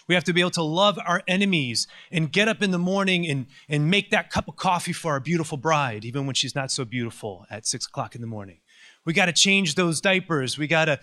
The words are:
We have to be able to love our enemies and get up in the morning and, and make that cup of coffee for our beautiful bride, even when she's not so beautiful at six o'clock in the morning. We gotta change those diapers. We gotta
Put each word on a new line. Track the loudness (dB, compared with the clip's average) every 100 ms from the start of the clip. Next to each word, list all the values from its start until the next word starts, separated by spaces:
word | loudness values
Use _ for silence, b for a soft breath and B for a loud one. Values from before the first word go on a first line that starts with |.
| 0
We |
have | 0
to | 2
be | 2
able | 2
to | 0
love | 0 4 2 2 0
our | -2 0
enemies | 2 2 2 0 -2 -6 B B
and | -2 0
get | 2 2
up | 2
in | 0
the | 0
morning | 0 0 2 0 0
and, | -4 -6 B B
and | 0 2
make | 2 2
that | -2 -2
cup | -4 -6
of | -4
coffee | 0 0 -2
for | -6 -4
our | -2
beautiful | 0 -2 -2 -4
bride, | 0 2 0 -4
even | -8 -6 -2
when |
she's | -2 -2
not | -4 -4
so | -4
beautiful | -4 -4 -6 -8 -12 -12 -14
at | -10 -6
six | -6 -8
o'clock | -8 -10
in | -8
the | -10
morning. | -10 -12 -18 _ B B B -2
We |
gotta | 2 2
change | 4 4 4 2
those | 2 2 2
diapers. | 2 2 0 -2 -2 -4
We | 0
gotta | 2 2 0